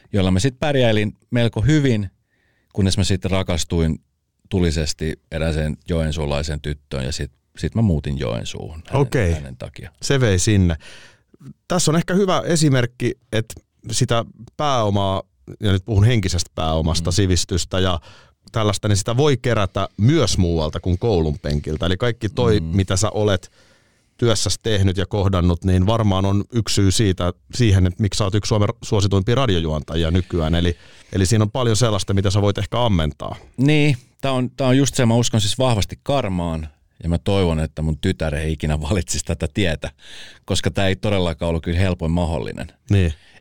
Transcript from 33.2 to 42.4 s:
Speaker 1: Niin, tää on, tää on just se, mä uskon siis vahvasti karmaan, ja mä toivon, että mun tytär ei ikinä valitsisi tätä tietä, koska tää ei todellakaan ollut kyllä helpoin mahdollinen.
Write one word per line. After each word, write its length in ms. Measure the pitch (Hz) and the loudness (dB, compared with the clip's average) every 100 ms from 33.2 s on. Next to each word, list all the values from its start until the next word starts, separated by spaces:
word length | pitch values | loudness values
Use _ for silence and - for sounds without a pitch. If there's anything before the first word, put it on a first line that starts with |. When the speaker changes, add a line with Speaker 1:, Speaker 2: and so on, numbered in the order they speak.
| - - - - | -10 -12 -14 -4
Speaker 1:
Niin, 400 | 139 151 147 131 - _ | 0 2 2 0 -6 _
tää 120 | 139 | -4
on, 180 | 131 123 | -2 -4
tää 160 | - 131 | -2 2
on 80 | 131 | 4
just 180 | 139 | 2
se, 120 | - 117 | 2 2
mä 80 | |
uskon 260 | 120 117 113 | 2 2 0
siis 180 | 104 - | 0 0
vahvasti 400 | 131 110 87 - | 0 0 -2 -6
karmaan, 640 | - 139 107 90 85 82 78 _ _ - | -4 -2 -2 -4 -4 -6 -8 _ _ -10
ja 60 | 85 | -2
mä 100 | 82 | -2
toivon, 420 | - 98 87 80 | 0 2 2 0
että 220 | 78 - | -2 -2
mun 160 | 78 76 | -4 -2
tytär 360 | 95 90 80 | -2 -2 -2
ei 180 | 73 78 | -4 -4
ikinä 280 | 80 80 76 | -4 -2 -2
valitsisi 440 | 76 98 - 78 | -2 -2 -2 -4
tätä 240 | - 82 78 | -4 -4 -4
tietä, 360 | - 87 76 - - - - - - | 0 0 -2 -6 -12 -20 -20 -20 -16
koska 260 | - 98 98 | -6 -2 -2
tää 160 | - 95 | 0 0
ei 80 | 95 | 0
todellakaan 520 | 110 101 87 80 85 | 0 0 0 -2 -2
ollut 160 | 82 | -2
kyllä 140 | 90 85 | -2 0
helpoin 340 | 95 87 82 | 0 0 -2
mahdollinen. 540 | 87 82 80 | 0 0 -4